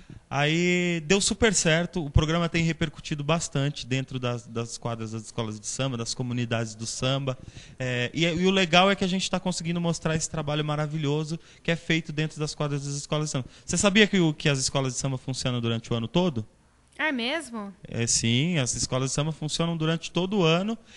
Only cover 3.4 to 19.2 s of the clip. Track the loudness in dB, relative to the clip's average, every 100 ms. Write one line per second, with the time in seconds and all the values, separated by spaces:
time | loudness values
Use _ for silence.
3.4 | 0 0 0 -2 -4 -4 -2 -4 -4 -4
4.4 | -6 -6 -6 -6 -6 -6 -6 -8 -8 -6
5.4 | -6 -6 -8 -4 -4 -4 -4 -4 -4 -2
6.4 | 0 -2 -2 -6 -8 -2 0 0 -2 -6
7.4 | -12 -18 -18 -8 -4 -2 -2 0 0 2
8.4 | 2 4 4 6 6 4 0 0 -2 -2
9.4 | -2 -4 -2 0 0 0 -2 -2 -2 -4
10.4 | -2 -2 0 -2 -2 -2 0 0 -2 -8
11.4 | -10 -6 -2 -2 2 0 0 -2 -4 -4
12.4 | -6 -2 -2 -2 -4 -6 -2 -2 -2 -4
13.4 | -6 -10 -4 2 4 6 6 6 4 4
14.4 | 2 2 0 0 -2 -2 -4 -4 -6 -4
15.4 | -2 0 0 -2 -2 -4 0 2 2 -2
16.4 | -8 _ _ _ _ -4 -2 -2 -2 -4
17.4 | -6 -10 -12 -14 -8 -2 0 2 2 2
18.4 | 2 0 0 -2 -2 -2 0 -2